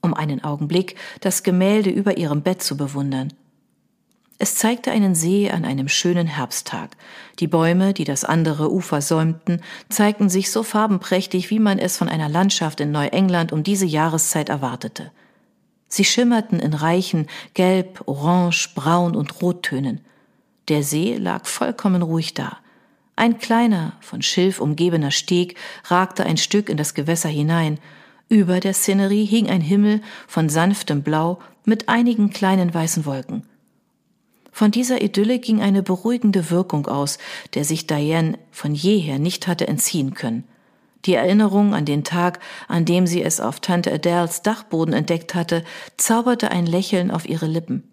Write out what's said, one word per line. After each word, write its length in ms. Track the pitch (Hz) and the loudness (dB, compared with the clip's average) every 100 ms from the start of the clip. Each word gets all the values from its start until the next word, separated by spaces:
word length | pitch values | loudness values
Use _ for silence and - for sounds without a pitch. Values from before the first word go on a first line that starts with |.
um 120 | 170 | 0
einen 300 | 156 156 135 | -2 -4 -4
Augenblick 520 | 151 147 147 170 185 - - - | -6 -6 -2 -2 -2 -8 -18 -6
das 240 | 196 185 | -4 -2
Gemälde 460 | - 180 190 214 196 | 0 2 4 2 2
über 280 | - 202 - | 0 0 0
ihrem 240 | 160 147 | -2 0
Bett 200 | 165 185 | -2 -2
zu 160 | - 143 | -4 -4
bewundern. 560 | 143 139 139 135 135 - _ _ _ _ _ _ _ _ _ _ | -4 -4 -4 -4 -6 -10 _ _ _ _ _ _ _ _ _ _
Es 180 | - - | -4 0
zeigte 360 | 220 240 254 | 0 0 0
einen 240 | 233 196 165 | 2 2 2
See 340 | 165 202 202 | 2 2 2
an 140 | 185 160 | -2 -2
einem 240 | 135 135 | -4 -2
schönen 380 | - 175 175 165 | 0 2 2 0
Herbsttag. 680 | 143 127 - - - - - - - - - | -2 -6 -6 -8 -10 -12 -18 -20 -20 -20 -6
Die 80 | 160 | 0
Bäume, 460 | 165 165 180 190 | 4 4 4 2
die 120 | 196 147 | 0 -2
das 180 | 139 | -4
andere 480 | - 160 160 147 156 | 0 2 2 0 0
Ufer 300 | 190 175 147 | 0 0 -2
säumten, 600 | 143 160 160 160 - 175 - - - | 0 2 2 0 -2 -4 -4 -20 -10
zeigten 400 | - 208 214 208 | 0 2 4 2
sich 220 | 185 190 | 2 0
so 120 | 220 | -4
farbenprächtig, 840 | 226 214 220 190 - 185 190 185 180 | -2 0 2 0 0 -2 0 -4 -2
wie 100 | 214 | 0
man 200 | 214 196 | 2 2
es 180 | 185 - | -2 -2
von 100 | 165 | -2
einer 220 | 160 151 | -2 -2
Landschaft 500 | 160 196 - 160 151 | 2 2 2 -4 -2
in 120 | 147 | -2
Neuengland 600 | 147 143 - 190 180 165 | 0 0 2 2 2 0
um 120 | 156 | -2
diese 220 | 156 196 185 | -2 0 0
Jahreszeit 600 | 151 160 160 - 160 147 | 0 0 0 -2 -2 -2
erwartete. 640 | 143 131 120 113 - - _ _ _ _ _ _ _ _ | -4 -4 -6 -10 -12 -18 _ _ _ _ _ _ _ _
Sie 160 | - 190 | 0 2
schimmerten 540 | - 240 233 214 170 | 4 4 2 0 -2
in 160 | 151 151 | 0 0
reichen 500 | 160 175 185 170 151 - - - | 2 2 0 -2 -4 -8 -8 0
Gelb-, 480 | 185 185 185 - - | 2 2 0 -8 -8
Orange-, 680 | 139 151 175 175 165 - - | -2 2 2 2 0 -4 -4
Braun- 400 | 151 175 175 165 | 0 2 2 -2
und 260 | 143 - | -4 -4
Rottönen. 600 | 180 175 - 131 139 127 _ _ _ _ _ _ - | -4 -2 -4 -4 -4 -6 _ _ _ _ _ _ -2
Der 140 | 151 | -2
See 340 | 143 151 190 - | 0 0 -2 -2
lag 300 | 180 - - | -4 -4 -6
vollkommen 560 | - - - 202 180 | -4 -4 -2 0 0
ruhig 320 | 170 165 160 - | 0 -2 -2 -6
da. 240 | 135 - _ _ _ _ _ - | -8 -10 _ _ _ _ _ 0
Ein 220 | 233 226 | 0 0
kleiner, 580 | - 226 233 196 160 - | 2 4 4 2 -2 -8
von 220 | - - | -14 -6
Schilf 400 | - - 185 190 | -2 2 0 0
umgebener 500 | 147 151 175 165 143 | -2 0 2 2 0
Steg 440 | 143 - 175 180 - - - - | -2 0 0 0 -6 -18 -18 0
ragte 380 | 180 185 - - | 2 2 -2 0
ein 120 | 160 | 0
Stück 320 | - 208 208 | 2 0 0
in 80 | 156 | -2
das 160 | 151 | -2
Gewässer 340 | - 147 165 160 | -4 -2 -2 -2
hinein. 500 | 147 151 165 160 151 - - - _ _ | -2 0 2 0 -4 -10 -20 -20 _ _
Über 320 | 220 180 180 | 4 4 2
der 120 | 196 | 0
Szenerie 520 | 190 - 196 196 202 214 | -2 0 2 2 2 2
hing 240 | 226 214 | 2 2
ein 100 | 185 | 0
Himmel 420 | 156 202 208 214 214 - - | 2 4 4 2 -4 -20 -6
von 200 | - 160 | 0 2
sanftem 560 | 151 175 202 - 147 | 4 2 2 -2 -2
Blau 360 | 143 156 165 175 - _ - | 0 0 0 -4 -10 _ 0
mit 240 | 214 - | 0 2
einigen 400 | 226 240 220 208 | 2 2 2 0
kleinen 440 | - 190 190 175 | 2 2 4 2
weißen 320 | 170 165 170 147 | 0 -2 -2 -4
Wolken. 400 | 135 - 110 - _ _ _ _ _ _ _ _ _ _ | -6 -8 -10 -12 _ _ _ _ _ _ _ _ _ _
Von 200 | - 208 | 2 2
dieser 300 | 220 247 254 | 4 0 0
Idylle 380 | 202 196 208 247 | 0 2 2 0
ging 220 | 240 214 | 2 2
eine 220 | 202 196 | 4 2
beruhigende 640 | 190 185 226 240 214 190 160 | 2 -2 0 2 2 2 2
Wirkung 380 | 170 185 151 147 | 0 0 -2 -2
aus, 300 | 139 143 - - - - | -2 -2 -4 -12 -16 -8
der 120 | - 147 | -4 -2
sich 220 | 160 - | -4 -2
Diane 520 | 151 147 165 160 175 - | -2 2 2 0 -2 -10
von 220 | - 151 | -8 -4
jeher 460 | 147 175 214 151 135 | 0 2 2 2 -2
nicht 280 | 156 - - | -2 -2 -4
hatte 200 | 170 - | -2 -2
entziehen 460 | 151 - 165 135 | -2 -2 0 -2
können. 300 | - 120 113 - _ _ _ _ _ - | -4 -6 -6 -8 _ _ _ _ _ 0
Die 80 | |
Erinnerung 600 | 170 147 208 208 196 208 | 2 4 4 4 4 2
an 120 | 180 143 | 2 0
den 180 | 147 | -2
Tag, 360 | - 175 175 175 - - - | 0 0 0 -2 -16 -18 -4
an 160 | 170 | 0
dem 240 | 165 175 185 | 2 4 2
sie 140 | 175 | 2
es 180 | - - | 0 -2
auf 220 | 113 147 | -4 -4
Tante 320 | - 175 175 | -2 0 0
Adèles 500 | - 170 170 170 - | 0 0 0 0 0
Dachboden 500 | 208 226 - 165 160 | -2 -2 -4 -2 0
entdeckt 420 | 131 156 165 165 180 | 0 0 -2 -2 -4
hatte, 280 | 165 170 165 - - - | -2 -2 -4 -16 -18 -4
zauberte 540 | - 226 240 240 - | 2 2 2 0 0
ein 140 | 180 170 | 0 0
Lächeln 460 | 175 196 190 180 | 0 0 0 0
auf 160 | 170 165 | -4 -4
ihre 180 | 165 165 | -4 -2
Lippen. 380 | 160 165 - - | -4 -4 -8 -8